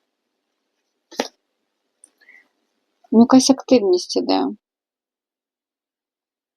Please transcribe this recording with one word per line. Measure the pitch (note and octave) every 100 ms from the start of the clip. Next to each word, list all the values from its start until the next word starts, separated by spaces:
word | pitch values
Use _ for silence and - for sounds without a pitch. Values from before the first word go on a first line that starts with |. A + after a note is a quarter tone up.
| _ _ _ _ _ _ _ _ _ _ _ - - _ _ _ _ _ _ _ _ _ _ - _ _ _ _ _ _ - A3
Ну, |
якась | A#3 C4 B3+
активність | C4+ - B3+ G3 F3+ - F#3+
іде. | F#3 F#3+ F#3 G#3 _ _ _ _ _ _ _ _ _ _ _ _ _ _ _ _ _ _ _